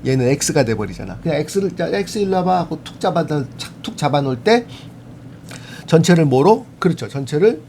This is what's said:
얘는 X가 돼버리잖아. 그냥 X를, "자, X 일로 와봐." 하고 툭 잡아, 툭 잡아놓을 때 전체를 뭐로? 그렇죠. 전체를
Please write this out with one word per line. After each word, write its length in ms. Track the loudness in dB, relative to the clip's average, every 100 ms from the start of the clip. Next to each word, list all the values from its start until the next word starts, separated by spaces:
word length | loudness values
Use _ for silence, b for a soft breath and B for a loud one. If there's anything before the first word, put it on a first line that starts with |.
| 0
얘는 200 | 2 2
X가 380 | 2 0 0
돼버리잖아. 540 | 2 0 -4 -8 -12 -8
그냥 160 | -4 -2
X를, 360 | -2 -2 -4 -4
"자, 120 | -2
X 300 | -2 -4 -2
일로 180 | 0 0
와봐." 220 | 2 0
하고 200 | 0 -8
툭 160 | -12 -4
잡아, 280 | -2 0 0
툭 720 | -2 -4 -10 -16 -12 -12 -4
잡아놓을 400 | 0 0 0 -2
때 240 | 2 2 0 B B -20 -20 -20 -20 -20 -18 B B B 2
전체를 380 | 4 6 4
뭐로? 400 | 6 4 6 4 0 -2
그렇죠. 280 | -2 -2 -6
전체를 540 | -8 -4 2 2 2